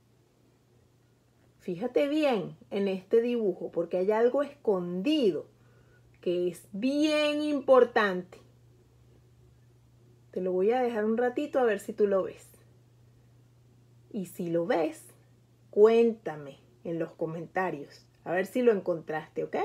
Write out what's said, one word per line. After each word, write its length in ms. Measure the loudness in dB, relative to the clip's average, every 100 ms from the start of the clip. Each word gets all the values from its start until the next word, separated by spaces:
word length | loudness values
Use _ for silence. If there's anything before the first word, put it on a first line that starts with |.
| _ _ _ _ _ _ _ _ _ _ _ _ _ _ _ _
Fíjate 480 | -10 -6 -2 0 2
bien 500 | 2 0 0 -4 -12 -10
en 160 | -4 -2
este 340 | -4 0 0
dibujo 500 | 2 0 -2 -4 -6
porque 260 | -6 -4 -2
hay 140 | 0
algo 300 | 2 2 2
escondido 1000 | -4 -4 -2 -2 -2 -4 0 2 2 0 -6 _ _ _ _ _ _ _
que 260 | -4 -2 -2
es 200 | -6 -14
bien 680 | -6 -2 0 0 2 0 -2
importante. 1000 | -2 -2 4 6 6 2 0 -2 -8 -18 -20 _ _ _ _ _ _ -20 _ _ -20 _ _ _ _ _ _ -20 _
Te 100 | -6
lo 100 | -4
voy 200 | 0 0
a 100 | 0
dejar 220 | 0 -2 -2
un 120 | 0
ratito 420 | -2 -2 -4 0
a 40 |
ver 160 | 0 0
si 140 | -6
tú 140 | 0 2
lo 160 | 2
ves. 240 | -2 -8 -20 -20 -20 _ _ _ _ _ _ _ _ _ _ _ _ _ -12
Y 160 | -10 -8
si 220 | -6 -2
lo 160 | -2 0
ves, 360 | 0 0 -4 -20 -20 _ _ _ _ -4
cuéntame 880 | 6 6 8 4 0 -8 -10 -14 -20 _ _
en 160 | -8 -6
los 120 | -6
comentarios. 920 | -6 -8 -8 -8 -4 -4 -6 -12 -20 _ _
A 80 | -4
ver 140 | -4 -2
si 160 | 2
lo 100 | 4
encontraste, 720 | 2 0 -4 -4 -8 -8 -8
¿ok? 120 | -6 -2